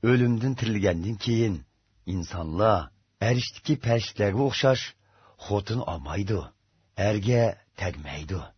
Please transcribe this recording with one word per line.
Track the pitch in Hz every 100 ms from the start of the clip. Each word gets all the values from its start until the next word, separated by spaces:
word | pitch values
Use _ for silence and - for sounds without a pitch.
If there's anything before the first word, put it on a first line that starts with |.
Өлімден | 113 127 123 117 127 127
тірілгенден | 113 107 95 85 90 110
кейін | - 117 113 87 69 _ _ _ -
инсанла | 92 82 92 80 80 110 98 76 _ _ _
әриштікі | 107 123 123 - - 151
пәриштілерге | 117 117 107 - 104 98
оқшаш | 139 110 135 131 - - _ _ _ _
хотын | - 101 101 117
алмайды, | - 82 69 78 98 104 76 _ _ _ _ -
әрге | 98 107 101 123 117 - _
тәгмәйді. | - 90 82 73 71 76 92 -